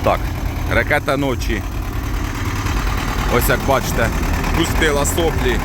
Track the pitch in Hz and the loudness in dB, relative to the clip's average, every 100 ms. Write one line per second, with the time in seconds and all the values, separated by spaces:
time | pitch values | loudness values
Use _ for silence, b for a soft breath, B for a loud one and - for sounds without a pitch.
0 | 117 90 - - - - - 104 117 147 | 2 0 -2 -4 -4 -4 0 0 2 0
1 | - 139 139 120 - 107 - - - - | 0 0 0 0 0 -2 -2 -4 -4 -4
2 | - - - - - - - - - - | -4 -4 -4 -4 -4 -2 -2 0 0 -2
3 | - - - 123 117 123 - 131 - - | -2 0 2 2 4 2 2 2 2 0
4 | 113 - - - - - 165 - 160 143 | 0 2 0 0 0 0 0 2 2 2
5 | 143 - 165 139 127 117 | 0 0 0 2 0 0